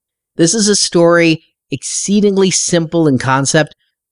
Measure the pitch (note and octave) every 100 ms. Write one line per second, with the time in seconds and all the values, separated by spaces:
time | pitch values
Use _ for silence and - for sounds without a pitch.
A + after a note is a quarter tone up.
0 | _ _ _ - E3+ A3+ G3+ G3 - F3
1 | E3+ E3+ E3 D#3+ _ _ _ C3+ - -
2 | - G#3 G3+ F#3+ F#3+ - - F3 D#3+ E3+
3 | D#3 B2+ C3+ C3+ C3+ D#3 D3+ _ _ _
4 | _